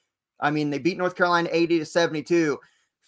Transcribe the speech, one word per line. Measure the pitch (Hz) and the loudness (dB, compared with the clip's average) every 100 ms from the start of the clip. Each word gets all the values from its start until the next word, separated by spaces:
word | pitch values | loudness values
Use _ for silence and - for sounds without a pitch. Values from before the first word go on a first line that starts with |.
| _ _ _ - | _ _ _ -4
I | 147 | -2
mean, | 151 147 | 0 -2
they | 139 | -2
beat | 165 185 | -2 -2
North | 180 | -4
Carolina | 180 180 175 170 | 0 2 2 2
eighty | 165 170 165 | 0 2 0
to | |
seventy-two. | 151 175 170 156 - 170 156 131 _ _ _ _ | 0 0 0 -2 0 0 2 -2 _ _ _ _